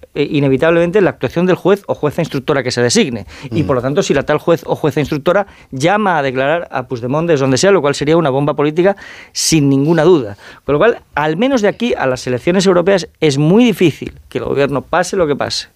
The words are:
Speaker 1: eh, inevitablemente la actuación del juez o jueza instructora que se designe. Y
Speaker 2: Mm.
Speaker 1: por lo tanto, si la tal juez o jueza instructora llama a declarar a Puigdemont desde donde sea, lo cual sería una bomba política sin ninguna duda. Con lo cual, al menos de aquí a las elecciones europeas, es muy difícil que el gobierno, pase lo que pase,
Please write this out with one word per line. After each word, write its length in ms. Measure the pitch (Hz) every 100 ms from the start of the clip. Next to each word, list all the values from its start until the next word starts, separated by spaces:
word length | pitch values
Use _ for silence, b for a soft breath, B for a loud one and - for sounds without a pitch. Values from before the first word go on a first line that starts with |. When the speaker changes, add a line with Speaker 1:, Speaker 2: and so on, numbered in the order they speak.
| - 151
Speaker 1:
eh, 100 | 143
inevitablemente 720 | 143 139 131 160 170 175 202
la 80 | 165
actuación 360 | - 123 165 185
del 120 | 175
juez 260 | 170 196 -
o 60 | 127
jueza 260 | 147 -
instructora 420 | 156 139 131 139
que 80 | 123
se 100 | 120
designe. 440 | 120 233 165 117 101 B 135
Y 120 | 113
Speaker 2:
Mm. 40 | 147
Speaker 1:
por 80 | 127
lo 60 |
tanto, 200 | 127 170
si 120 | -
la 100 | 143
tal 140 | 127 151
juez 240 | - 165 -
o 120 | 147
jueza 240 | 151 151
instructora 440 | 139 147 160 185 202 B B
llama 460 | 131 160 208 202 160
a 20 |
declarar 460 | 135 127 139 170 -
a 160 | 135 123
Puigdemont 400 | 123 127 151 170
desde 140 | 143
donde 140 | 135 127
sea, 140 | 190
lo 100 | 190
cual 140 | 143 139
sería 200 | 147 165
una 140 | 156
bomba 240 | 135 147
política 420 | 147 147 156 185 196 B B B
sin 340 | - - 160 139
ninguna 340 | 139 143 165
duda. 340 | 156 170 107 101 B B
Con 100 | -
lo 60 | 147
cual, 220 | 220 - _ 143
al 200 | 156 160
menos 260 | 254 269
de 60 | 202
aquí 260 | - 240
a 120 | - 135
las 200 | 127 127
elecciones 380 | 123 175 190 185
europeas, 440 | 175 175 196 - _
es 180 | 156 135
muy 240 | 151 208
difícil 500 | 247 170 170 - - - -
que 80 | 120
el 60 |
gobierno, 400 | 117 131 139 139
pase 320 | - 165 180 196
lo 100 | 156
que 100 | 131
pase, 340 | 110 - -